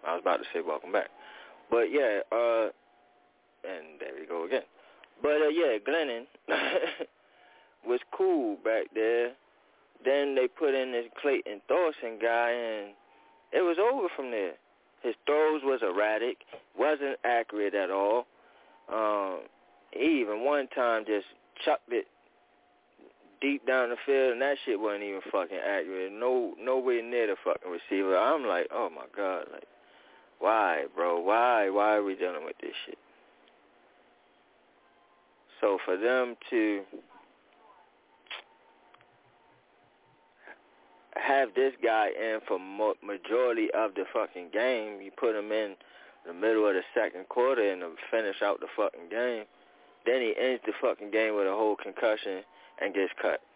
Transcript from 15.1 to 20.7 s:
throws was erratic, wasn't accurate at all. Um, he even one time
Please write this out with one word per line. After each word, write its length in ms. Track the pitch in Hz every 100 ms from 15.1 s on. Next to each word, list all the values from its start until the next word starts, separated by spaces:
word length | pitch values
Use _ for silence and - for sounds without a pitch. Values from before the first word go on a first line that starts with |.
| -
throws 360 | - 147 156 156
was 180 | 135 131
erratic, 540 | 107 92 107 107 120 - - - _ 95
wasn't 400 | 143 151 143 -
accurate 520 | - 131 113 107 101
at 160 | 101 92
all. 340 | 98 101 117 - _ - - - - -
Um, 460 | 110 107 104 98 87 55 _ _ _ _
he 300 | - 151 147
even 240 | 107 104
one 220 | 131 147
time 340 | 131